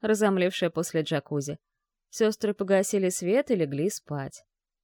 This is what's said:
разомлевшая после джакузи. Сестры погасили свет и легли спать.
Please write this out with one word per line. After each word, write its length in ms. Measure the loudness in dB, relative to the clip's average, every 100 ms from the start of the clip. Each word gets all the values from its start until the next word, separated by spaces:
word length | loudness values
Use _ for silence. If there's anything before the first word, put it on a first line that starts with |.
разомлевшая 680 | 0 2 4 4 2 0 -2
после 320 | -2 -2 -2
джакузи. 560 | 0 -2 -2 -4 -4 -8 _ _ _ _ _
Сестры 440 | 0 0 0 -2
погасили 540 | -2 2 2 2 0 0
свет 420 | -2 0 0 2
и 60 | 0
легли 340 | 0 -2 -2
спать. 540 | -4 -8 -8 -8 -12 _ _ _ _